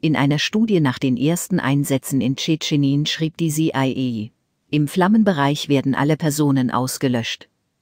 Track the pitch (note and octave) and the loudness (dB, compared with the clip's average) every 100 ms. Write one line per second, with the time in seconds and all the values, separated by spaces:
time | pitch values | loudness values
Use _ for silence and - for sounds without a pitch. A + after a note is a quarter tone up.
0 | F#3+ D3 C#3 D3 - G#3+ A3 F#3+ C#3+ B2 | 0 2 2 2 0 0 2 2 2 0
1 | C3+ B2 C#3 E3+ - F3+ - C#3+ C#3+ C3+ | -2 0 0 -2 -2 -2 0 0 0 -2
2 | - C3+ A#2 C3+ - D#3+ - D3+ C#3+ C#3+ | -2 -2 0 -2 -2 -2 0 0 2 2
3 | D3+ - D#3+ - E3 D3+ D#3+ - C3+ B2 | -2 -2 -4 -2 -2 0 0 0 -2 -2
4 | C3 A2+ G#2+ _ _ _ _ D3 D3 - | -4 -4 -8 _ _ _ _ -2 0 2
5 | F3+ A3 G3+ E3 C#3 D3 - C#3 C3+ B2+ | 4 4 4 2 0 -2 0 0 0 0
6 | C#3+ D#3 D#3 D3 D3 C3+ B2 A#2 B2+ - | 0 0 0 0 2 2 0 -2 -4 -4
7 | C#3 A#2+ A2+ - - _ _ _ | -2 -2 -4 -8 -14 _ _ _